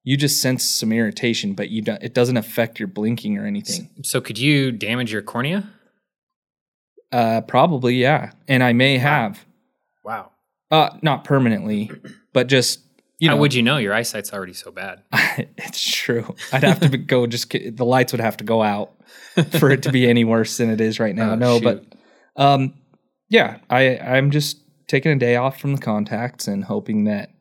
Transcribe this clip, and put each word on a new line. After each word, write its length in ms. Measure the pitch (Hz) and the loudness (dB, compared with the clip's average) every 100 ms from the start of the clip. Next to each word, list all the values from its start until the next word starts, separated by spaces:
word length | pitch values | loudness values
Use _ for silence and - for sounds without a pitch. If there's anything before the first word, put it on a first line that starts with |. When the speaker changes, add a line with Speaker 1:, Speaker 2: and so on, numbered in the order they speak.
Speaker 1:
you 120 | 127 139 | -4 0
just 240 | 143 - | 0 0
sense 220 | 131 127 | 0 -2
some 300 | - - 113 | -2 -4 -2
irritation, 600 | 113 110 104 123 110 104 | 0 -2 -2 -2 -2 -4
but 160 | 98 98 | -6 -6
you 120 | 107 | -6
don't, 180 | 110 107 | -6 -6
it 120 | 113 | -4
doesn't 220 | 123 123 127 | 0 2 0
affect 420 | 107 - 113 - | -4 -4 -4 -4
your 80 | 101 | -10
blinking 500 | 95 107 117 107 101 | -4 -4 -4 -4 -4
or 100 | 104 | -4
anything. 440 | 101 107 - - - | -8 -8 -10 -10 -12
Speaker 2:
S-, 100 | 135 | -6
so 100 | 135 | -6
could 180 | - 107 | -6 -4
you 320 | 139 147 135 | 0 2 0
damage 420 | 113 104 120 120 | -4 -4 -4 -4
your 100 | 107 | -6
cornea? 460 | 104 120 131 190 202 - _ _ _ _ _ _ _ _ _ _ _ _ _ | -6 -6 -4 -4 -6 -14 _ _ _ _ _ _ _ _ _ _ _ _ _
Speaker 1:
Uh, 280 | 123 113 113 | -2 0 0
probably, 540 | 113 127 165 147 123 123 | 0 2 2 2 0 2
yeah. 360 | 123 147 - - - | 2 0 -2 -12 0
And 140 | 131 | 2
I 100 | 127 | 4
may 240 | 117 131 131 | 4 4 4
Speaker 2:
Wow. 40 | |
Speaker 1:
have. 420 | 139 147 113 98 _ _ _ _ _ _ | 2 2 0 -6 _ _ _ _ _ _
Speaker 2:
Wow. 260 | - 110 - _ _ _ - | -12 -12 -12 _ _ _ 0
Speaker 1:
Uh, 200 | 156 151 - | 2 2 0
not 220 | 156 131 | -2 -2
permanently, 640 | - 139 123 104 101 107 104 90 - | 0 2 2 0 -2 -4 -4 -10 -20
<clears throat> 200 | - _ | -20 _
but 140 | 127 123 | -2 2
just, 320 | 131 120 - _ _ _ - | 2 2 -4 _ _ _ 0
you 100 | 160 | 2
Speaker 2:
How 60 | 147 | 4
Speaker 1:
know. 40 | |
Speaker 2:
would 140 | 147 | 2
you 80 | 127 | 2
know? 160 | 117 147 | 2 0
Your 160 | 104 | 0
eyesight's 380 | 107 120 107 98 | -2 -4 -6 -10
already 200 | 101 90 | -10 -12
so 180 | 90 - | -14 -18
bad. 320 | 87 95 90 _ | -14 -14 -14 _
Speaker 1:
<laughs> 0 | - - - - - | -2 -2 -2 -10 -12
It's 240 | - - - | -14 -8 -6
true. 400 | - - 120 117 - - | -4 -2 -4 -4 -12 -4
I'd 120 | 131 | 2
have 160 | 139 - | 4 4
to 80 | 160 | 2
be, 80 | 131 | 2
Speaker 2:
<laughs> 140 | - | 0
Speaker 1:
go 120 | 127 120 | 0 0
just 240 | 117 - | -2 -4
ki-, 180 | 123 - | -6 -6
the 160 | 113 | -4
lights 280 | 120 127 123 | 2 2 2
would 80 | 120 | 0
have 160 | 113 104 | -2 -4
to 60 | |
go 180 | 107 113 | -2 0
out 300 | 107 101 104 _ _ - - - 151 156 | 2 0 -6 _ _ -20 -6 0 0 4
for 100 | 143 | 4
it 120 | 139 | 4
to 100 | 143 | 2
be 160 | 127 123 | 2 4
any 160 | 120 | 4
worse 320 | 113 113 110 - | 4 2 0 -2
than 140 | 117 | -2
it 100 | 110 | 0
is 180 | 110 110 | 0 0
right 160 | 110 | -2
now. 180 | 98 110 | -2 -2
Speaker 2:
Oh, 20 | |
Speaker 1:
No, 240 | 113 123 120 | 2 2 4
Speaker 2:
shoot. 60 | 117 104 - - _ _ _ - | 2 0 -6 -20 _ _ _ 2
Speaker 1:
but, 60 | |
um, 300 | 139 139 135 - _ _ _ _ - | 4 4 2 -6 _ _ _ _ 2
yeah, 300 | 220 - - - | 2 2 -2 -2
I, 300 | 123 131 127 | 2 4 2
I'm 320 | - 131 139 | 0 2 2
just 280 | 147 147 - _ _ - | 2 -2 -6 _ _ -4
taking 240 | 139 160 | 0 2
a 40 | 143 | 2
day 180 | 120 120 | 2 2
off 240 | 131 135 | 0 -4
from 140 | 143 | -4
the 60 | 139 | -4
contacts 680 | 123 104 104 110 120 - - | -2 -2 -2 -4 -6 -8 -6
and 160 | 101 | -6
hoping 400 | 95 107 101 107 | -4 -6 -4 -2
that, 260 | 104 101 104 _ | 0 -2 -8 _